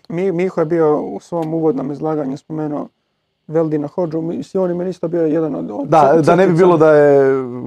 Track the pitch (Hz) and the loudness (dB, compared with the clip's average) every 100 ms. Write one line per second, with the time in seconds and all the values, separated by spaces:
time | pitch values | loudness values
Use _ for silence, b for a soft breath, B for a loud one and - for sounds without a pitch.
0 | _ 165 196 170 185 175 156 170 156 151 | _ -6 -4 -2 -4 -4 -2 0 0 0
1 | - 196 _ 170 156 165 160 - 151 143 | -4 -12 _ -8 -6 -2 -2 -2 -6 -6
2 | 156 156 135 147 _ 156 151 147 - _ | -6 -4 -6 -10 _ -8 -8 -8 -12 _
3 | _ _ _ _ - 160 160 151 147 - | _ _ _ _ -6 -2 -2 -4 -6 -6
4 | 175 160 160 220 262 190 185 175 180 180 | -6 -4 -6 -8 -6 -4 -4 -4 -6 -6
5 | 170 170 160 160 160 - - - 277 156 | -6 -2 0 -2 -4 -6 -8 -10 2 4
6 | 139 160 147 170 190 165 180 165 156 151 | 6 4 4 4 4 4 4 6 6 6
7 | 147 139 135 135 127 123 | 6 6 4 0 -4 -10